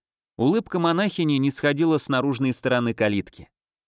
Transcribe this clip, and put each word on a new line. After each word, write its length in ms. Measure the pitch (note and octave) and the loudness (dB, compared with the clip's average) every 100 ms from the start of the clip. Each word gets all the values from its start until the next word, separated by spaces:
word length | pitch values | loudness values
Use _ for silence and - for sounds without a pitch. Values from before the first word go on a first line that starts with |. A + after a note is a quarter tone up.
| _ _ _ - | _ _ _ -2
улыбка 420 | B2+ A3 - F3+ | 0 0 0 -2
монахини 600 | E3+ E3 G3+ - D#3+ C#3 | 0 0 0 0 0 2
не 120 | C#3 | 0
сходила 480 | - D3 C#3+ E3 D3+ | 0 0 2 2 0
с 100 | - | 0
наружной 440 | C3 C#3 B2 C3 | 0 0 0 -2
стороны 420 | B2 C3 B2 A#2 | -2 -2 0 0
калитки. 540 | G#2+ G#2+ G#2 - - - _ _ _ | 0 0 0 -4 -12 -20 _ _ _